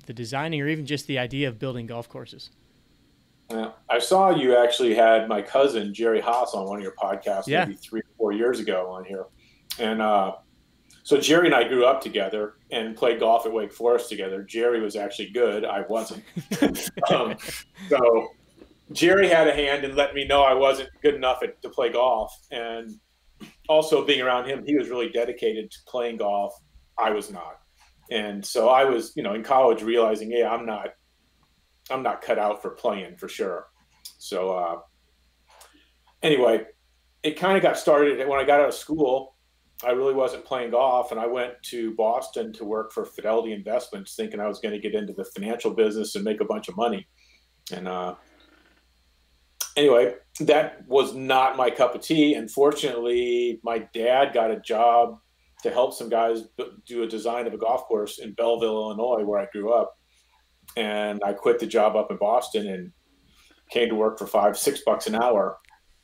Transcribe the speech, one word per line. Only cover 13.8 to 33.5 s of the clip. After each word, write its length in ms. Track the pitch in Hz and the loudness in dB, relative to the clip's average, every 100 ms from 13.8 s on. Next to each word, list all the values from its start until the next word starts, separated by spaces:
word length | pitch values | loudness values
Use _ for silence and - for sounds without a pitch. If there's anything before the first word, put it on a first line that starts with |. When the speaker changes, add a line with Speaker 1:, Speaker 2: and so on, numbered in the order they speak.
| 117 120 - | 2 2 0
Speaker 2:
together. 340 | 101 95 95 | -8 -6 -8
Jerry 360 | 101 113 120 117 | -8 -2 0 0
was 140 | 107 104 | -2 -6
actually 340 | 101 - 101 | -8 -8 -8
good. 360 | 110 117 104 110 | 0 0 0 -4
I 160 | 101 | -4
wasn't. 420 | - 113 110 180 - - - | -4 -4 -4 -12 -14 -14 -10
<laughs> 640 | 208 285 - - - - | 0 0 0 -8 -4 0
Um, 240 | 151 113 - - - - - 190 | 2 0 -6 -10 -14 -16 -20 -2
so 400 | 139 120 113 - - _ _ - _ _ | 4 4 4 0 -12 _ _ -20 _ _
Jerry 360 | - 170 196 185 | 2 4 6 6
had 200 | 165 156 | 6 6
a 60 | |
hand 300 | 143 143 143 | 4 0 0
in 120 | 135 139 | -2 0
letting 200 | 139 139 | 0 -2
me 100 | 135 | 2
know 180 | 139 | 6
I 100 | 135 | 6
wasn't 360 | 131 135 139 131 - | 6 4 2 -4 0
good 140 | 147 135 | 2 2
enough 240 | 131 123 | 0 0
at, 180 | 113 - | -4 -8
to 60 | 123 | -10
play 200 | - 120 | -2 -2
golf. 420 | 120 123 113 107 - _ | 2 2 2 -4 -10 _
And 400 | 127 117 113 113 107 _ _ _ _ - _ - | -10 -8 -10 -12 -18 _ _ _ _ -20 _ 2
also 380 | 156 156 143 143 | 4 4 2 2
being 160 | 139 | 0
around 240 | 127 123 123 | 2 0 -2
him, 160 | 135 | -6
he 140 | 131 147 | -2 -2
was 120 | 113 | 0
really 200 | 123 113 | -4 -4
dedicated 640 | 117 120 - 113 110 101 | -2 -4 -2 -2 -2 -8
to 60 | - _ | -16 _
playing 300 | 127 120 113 | -6 -6 -4
golf. 360 | 104 101 101 - _ - _ - | -2 -2 -4 -8 _ -20 _ -4
I 100 | 110 | -2
was 220 | 104 101 | -2 -6
not. 260 | 95 80 - _ _ _ _ _ | -14 -16 -18 _ _ _ _ _
And 340 | 113 104 101 101 | -6 -6 -8 -6
so 240 | 123 113 | 2 4
I 160 | 131 135 | 6 4
was, 280 | 120 110 - | 0 -4 -8
you 80 | |
know, 100 | 110 | -6
in 80 | 107 | -6
college 400 | 110 131 127 110 | 2 4 6 4
realizing, 480 | 107 117 110 107 110 | 0 2 2 0 -2
"Hey, 140 | 120 | 0
I'm 240 | 110 117 117 | 0 -2 -6
not, 220 | 104 101 - _ _ _ _ _ _ _ _ - | -8 -10 -16 _ _ _ _ _ _ _ _ -8
I'm 140 | 131 | -4
not 180 | 123 - | -4 -4
cut 160 | - 110 | -2 0
out 240 | 104 104 | 0 -2
for 80 | 95 | -8
playing 440 | - 120 101 90 90 | -4 -4 -4 -8 -14
for 100 | 92 | -14
sure." 380 | - 98 | -6 -6